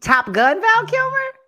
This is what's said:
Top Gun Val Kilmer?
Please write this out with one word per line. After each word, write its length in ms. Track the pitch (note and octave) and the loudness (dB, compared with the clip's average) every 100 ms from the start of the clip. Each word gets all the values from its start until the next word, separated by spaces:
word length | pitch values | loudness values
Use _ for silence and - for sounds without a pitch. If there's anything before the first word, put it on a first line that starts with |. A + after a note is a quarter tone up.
Top 320 | - C4 B3 | 2 0 0
Gun 280 | F#3+ B3+ D4+ | 2 2 2
Val 260 | A4 A4+ B4 | 2 0 0
Kilmer? 440 | C5 C5 C5+ C5 C5 | -4 -2 -4 -6 -10